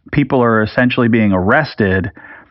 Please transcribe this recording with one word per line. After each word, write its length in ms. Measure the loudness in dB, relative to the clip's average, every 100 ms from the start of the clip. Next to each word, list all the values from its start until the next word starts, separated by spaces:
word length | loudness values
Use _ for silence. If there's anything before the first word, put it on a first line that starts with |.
| -8
people 320 | -4 0 0
are 180 | 2 2
essentially 460 | 0 0 0 0 0
being 240 | 2 2
arrested 800 | 0 0 0 -2 -2 -2 -2 -4 -10 -20 -20 -20